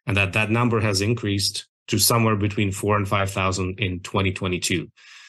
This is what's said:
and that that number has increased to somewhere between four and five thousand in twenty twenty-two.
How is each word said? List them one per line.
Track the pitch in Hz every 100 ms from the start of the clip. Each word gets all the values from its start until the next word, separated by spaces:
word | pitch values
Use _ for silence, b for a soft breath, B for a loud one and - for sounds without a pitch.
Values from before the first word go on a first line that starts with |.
| -
and |
that | 101 98
that | 107 107
number | 113 120 110
has | 107 98
increased | 101 120 104 101 98 - - _ -
to | 110
somewhere | - 120 110 107
between | 104 104 101
four | 95 104 104
and | 98
five | 104 98
thousand | 98 95 92 92 95
in | 98 90
twenty | - 104 95
twenty-two. | 92 90 90 - 90 - B B B